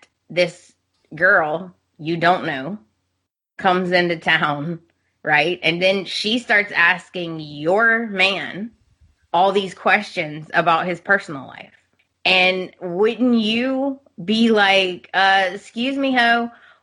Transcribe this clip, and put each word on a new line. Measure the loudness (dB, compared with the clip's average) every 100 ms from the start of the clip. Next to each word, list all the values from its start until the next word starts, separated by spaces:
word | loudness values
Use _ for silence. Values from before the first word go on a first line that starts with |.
| _ _ -6
this | -2 -2 -4 _ _ _ _ -14 -2
girl | 2 4 2 -4 -8 -20 _ -12
you | -6 0
don't | 2 2 -2
know | -6 -8 -12 _ _ _ _ _ _ _ -2
comes | 0 2 2
into | 0 0 -2
town, | 0 2 0 -2 -6 -10 _ _ _ _
right? | 0 2 2 0
And | -2 2
then | 2 0 -4
she | -6 -4 -2
starts | 0 0 0
asking | 2 2 2 -4 -10 -8 -10
your | -12 -6 0 2 2 0 -2
man | 0 0 -2 -8 -10 -12 _ _ _ _ _ _
all | 2 2
these | 2 -2
questions | -4 0 0 0 -8 -8 -10 -6
about | 0 2 0 -2
his | -4
personal | 0 -2 -2 -12 -14
life. | -18 -20 _ _ _ _ _ 0
And | 2 2 0 -6 -10
wouldn't | -6 0 0 2 0 2
you | 0 -2 -2 -2 -4 -6 _ -10
be | -2 2 4
like, | 4 4 4 0 -4 -4
"Uh, | 2 4 4 2
excuse | -4 -10 -6 -4 -2
me, | 0 2
ho, | 2 2 -2 -10 -20 _